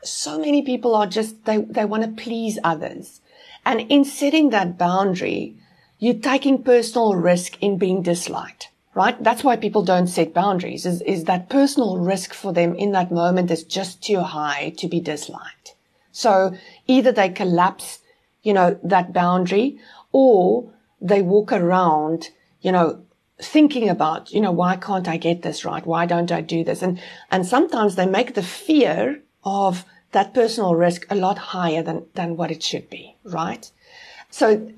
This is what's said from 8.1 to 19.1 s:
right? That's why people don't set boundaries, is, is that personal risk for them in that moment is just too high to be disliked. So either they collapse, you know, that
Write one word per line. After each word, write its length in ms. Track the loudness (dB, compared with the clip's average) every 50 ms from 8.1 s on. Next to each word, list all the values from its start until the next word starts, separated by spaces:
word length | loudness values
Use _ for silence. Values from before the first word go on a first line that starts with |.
| -2 -2 -4 -8 -8 -10 -10 -12 -16 -20 -20 -20 _ _ _ _ -2
right? 260 | 0 0 0 0 0
That's 220 | 0 0 0 2 2
why 140 | 0 0
people 260 | 2 -2 0 0 0 2
don't 240 | 2 2 2 2
set 260 | 0 0 0 -2 0 0
boundaries, 520 | 0 0 2 0 -2 -4 -6 -10 -6 -4
is, 160 | -4 -4 -4
is 240 | -2 -4 -2 -2 0
that 240 | -2 -2 -2 -2 -2
personal 480 | 2 2 2 2 2 0 -2 0 0 -2
risk 340 | 0 -2 -2 -2 -4 -10 -14
for 200 | -10 -8 -4 0
them 200 | 2 2 2 0
in 200 | -2 -2 0 0
that 180 | 0 0 0
moment 400 | 0 0 2 2 2 2 0 0
is 120 | -2 -4 -4
just 360 | -8 -6 -6 -6 -8 -10 -12
too 200 | -4 -2 -2 -2
high 520 | -2 -4 -6 -6 -4 -4 -4 -4 -6 -8 -8
to 100 | -8 -8
be 140 | -4 -4 -4
disliked. 760 | -4 -4 -8 -8 -10 -14 -16 -16 -16 -18 -20 _ _ -20 _ _ _ _ _ _ _ _
So 440 | -12 0 2 4 4 4 4 2 -2 -8 -18 -20 -20 _ 0
either 240 | 2 4 4 6 4
they 180 | 4 4 0 0
collapse, 680 | 0 -2 -2 0 2 2 2 2 0 -4 -16 -16 -18 -18 _ _ _ _ _ _ _ _
you 120 | -2 0 2
know, 260 | 4 4 4 2 0
that 320 | -2 0 2 2 0 0